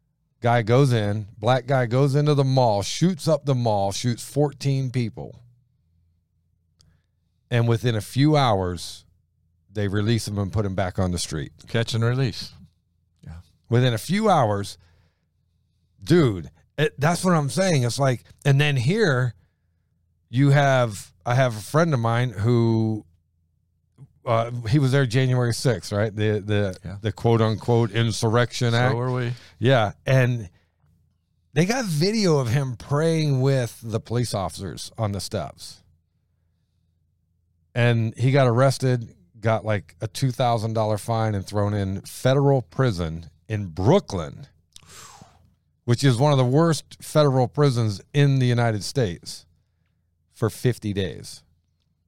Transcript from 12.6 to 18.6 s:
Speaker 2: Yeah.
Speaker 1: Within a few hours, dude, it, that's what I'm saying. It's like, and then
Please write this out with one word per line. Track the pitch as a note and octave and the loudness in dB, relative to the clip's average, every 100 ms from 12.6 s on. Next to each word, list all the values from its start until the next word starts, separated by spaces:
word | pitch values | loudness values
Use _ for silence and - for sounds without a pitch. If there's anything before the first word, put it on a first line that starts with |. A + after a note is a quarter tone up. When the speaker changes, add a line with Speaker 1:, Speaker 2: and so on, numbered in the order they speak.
| - _ _ _ _ _ | -20 _ _ _ _ _
Speaker 2:
Yeah. | - E2 - _ - | -20 -20 -20 _ -2
Speaker 1:
Within | A#2 B2+ | 2 2
a | A2+ | 0
few | - G3 A3 | -2 0 2
hours, | E3 A2 G2+ G2 - _ _ _ _ _ _ _ _ _ _ _ _ | 2 2 -2 -6 -12 _ _ _ _ _ _ _ _ _ _ _ _
dude, | G2+ F3 C3 F#2 D2 - _ - | 2 4 4 0 -8 -18 _ -4
it, | D3+ - | -4 0
that's | D3+ E3+ | -2 0
what | F#3 | 2
I'm | E3 C#3 | 2 0
saying. | C#3 F#3+ D3 | 0 0 2
It's | A#2+ B2+ | 0 0
like, | C3+ A#2+ - - D3 | 0 -2 -6 -4 2
and | |
then | C#3 | 2